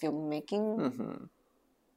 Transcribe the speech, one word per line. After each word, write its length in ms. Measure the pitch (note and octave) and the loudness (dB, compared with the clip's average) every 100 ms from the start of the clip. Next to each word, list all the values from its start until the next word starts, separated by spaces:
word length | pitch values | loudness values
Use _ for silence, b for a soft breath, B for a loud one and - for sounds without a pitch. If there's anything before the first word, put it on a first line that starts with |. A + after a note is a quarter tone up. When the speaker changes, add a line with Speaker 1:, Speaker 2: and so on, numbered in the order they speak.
Speaker 1:
filmmaking, 760 | D#3 D3 D#3 D3+ - G3+ G#3+ A3 | 0 0 0 -2 0 0 2 2
Speaker 2:
Mm-hmm. 440 | C#3 A#2+ A2 - - - _ _ _ _ _ | 2 0 -4 -6 -12 -18 _ _ _ _ _